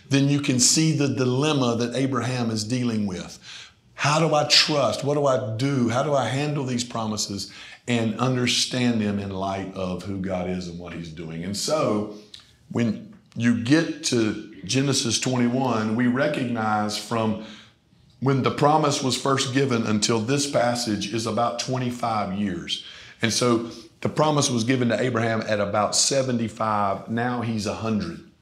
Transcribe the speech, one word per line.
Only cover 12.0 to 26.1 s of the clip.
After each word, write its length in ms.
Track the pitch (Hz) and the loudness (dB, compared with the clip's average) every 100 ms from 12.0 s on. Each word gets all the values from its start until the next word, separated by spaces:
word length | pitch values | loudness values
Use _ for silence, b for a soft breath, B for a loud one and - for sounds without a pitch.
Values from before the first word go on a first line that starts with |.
| 104 B B B B B _ | -4 B B B B B _
when 420 | 113 117 101 - - _ - | -2 0 -2 -10 -20 _ -2
you 280 | 120 107 | 0 2
get 400 | 110 156 156 - - | 4 2 2 -4 -2
to 480 | 120 107 92 - - | 2 2 -2 -10 -14
Genesis 560 | 90 127 143 127 117 107 | -2 0 2 0 0 0
twenty-one, 760 | 131 127 120 123 131 110 107 110 | 0 2 2 2 0 0 0 2
we 100 | 123 | 2
recognize 920 | 127 151 - 120 117 107 107 104 104 | 2 0 0 -2 0 0 0 0 -4
from 460 | - 117 110 101 B B B B _ _ - _ | -4 0 0 -2 B B B B _ _ -20 _
when 240 | 127 135 | 0 2
the 80 | 117 | 2
promise 500 | 117 147 156 147 139 | 4 4 6 4 0
was 180 | 131 123 | 0 0
first 340 | 139 131 123 | 0 0 2
given 340 | 131 135 117 110 | 0 2 2 2
until 320 | 107 - 117 | 0 2 0
this 300 | 110 139 143 | 2 0 2
passage 640 | 120 120 120 - 101 - | 2 2 0 -2 -2 -2
is 140 | 117 110 | -4 -2
about 320 | 107 117 - | 0 0 -2
twenty-five 800 | - 127 123 120 117 107 95 95 | -4 -2 -2 -4 -2 -2 -2 -2
years. 480 | 101 85 78 - B B B B | -2 -4 -6 -8 B B B B
And 100 | 113 | -2
so 360 | 107 123 117 B B B - | 2 4 2 B B B -8
the 80 | - | -4
promise 420 | - 151 147 135 | 2 2 4 2
was 120 | 120 | 0
given 260 | 110 131 120 | 2 2 2
to 120 | 107 | 2
Abraham 400 | 127 113 117 110 107 | 0 0 0 -2 0
at 120 | 104 | 0
about 360 | 98 107 101 - | 0 2 2 2
seventy-five. 1120 | - | 2